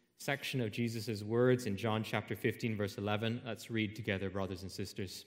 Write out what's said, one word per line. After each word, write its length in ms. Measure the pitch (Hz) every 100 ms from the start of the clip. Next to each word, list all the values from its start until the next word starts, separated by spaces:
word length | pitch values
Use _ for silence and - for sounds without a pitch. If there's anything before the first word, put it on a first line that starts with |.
| _ -
section 380 | - 143 - 131
of 100 | 110
Jesus' 540 | 101 117 113 107 104
words 420 | 104 117 127 127 123
in 120 | 98
John 260 | 113 110
chapter 320 | 107 113 - 104
fifteen, 400 | 117 - 117 107
verse 220 | 101 -
eleven. 440 | 101 104 113 120 123
Let's 260 | 104 -
read 240 | 113 107 107
together, 340 | 107 95 95
brothers 340 | 95 92 92
and 60 | 92
sisters. 540 | - 98 - 92 -